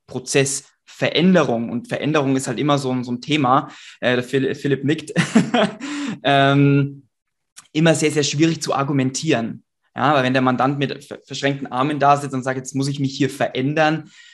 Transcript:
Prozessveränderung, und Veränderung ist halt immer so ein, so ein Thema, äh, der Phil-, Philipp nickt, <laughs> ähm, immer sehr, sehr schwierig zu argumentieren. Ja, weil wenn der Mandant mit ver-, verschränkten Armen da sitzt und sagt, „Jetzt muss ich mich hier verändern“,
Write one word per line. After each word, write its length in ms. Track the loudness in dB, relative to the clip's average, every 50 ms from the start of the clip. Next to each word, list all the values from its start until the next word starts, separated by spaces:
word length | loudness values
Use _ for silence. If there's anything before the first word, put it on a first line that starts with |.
| _
Prozessveränderung, 1600 | -12 -12 -10 -6 0 2 2 2 2 -2 -6 -10 _ _ _ _ -20 -8 -4 -4 0 2 4 4 6 6 6 4 2 0 -2 -4 -4
und 180 | -6 -8 -6
Veränderung 480 | -6 -6 -4 -2 0 0 2 2 2 0
ist 120 | 0 -2
halt 120 | -2 -4 -2
immer 180 | 0 0 0
so 140 | 0 0 -2
ein, 120 | -4 -4 -4
so 80 | -6 -6
ein 80 | -6
Thema, 480 | -4 -2 -2 0 2 2 2 2 0 -2 -10 -20 -20 -20 -10 _
äh, 140 | -2 0 0
der 80 | 0 0
Phil-, 300 | -2 -2 -2 0 -2 -4
Philipp 280 | -4 -2 -2 -2 0 0
nickt, 300 | -2 -2 -2 -4 -4 -2 -2 0 2 2 2 2 2 0 0 0
<laughs> 560 | 0 -2 -6 -12 -10 -10 -8 -8 -8 -8 -4 0
ähm, 840 | 2 2 4 4 4 4 4 4 4 4 2 0 -2 -4 -12 -20 _ _ _ _ _ _ _ _ _ _ -20 -16 _ 0
immer 220 | 2 4 4 4
sehr, 160 | 4 2 0
sehr 120 | 2 0 0
schwierig 380 | 0 0 2 2 2 0 -2
zu 140 | -4 -2 -2
argumentieren. 880 | -2 -2 0 0 0 0 0 -2 -4 -2 0 0 0 0 -4 -8 -12 _ _ _ _ _ _ -4
Ja, 180 | -2 0 2 2
weil 100 | 2 2
wenn 100 | 2 2
der 80 | 2
Mandant 380 | 2 2 2 2 0 0 0 0
mit 240 | -2 -4 -4 -8 -12
ver-, 160 | -16 -18 -16 _
verschränkten 420 | -14 -8 -4 -2 -2 -2 -4 -6 -6
Armen 280 | -4 -2 -2 -2 0 2
da 160 | 4 4 4
sitzt 180 | 4 0 -4 -6
und 100 | -4 -4
sagt, 140 | -4 -4
„Jetzt 180 | -4 -6 -6 -4
muss 120 | -2 -2
ich 120 | -2 -2 -2
mich 160 | -4 -4 -2
hier 120 | 0 -2 -2
verändern“, 800 | 0 -2 -2 -2 -2 -2 -2 0 2 2 2 2 2 0 -4 -10 -20 -20 -20 -20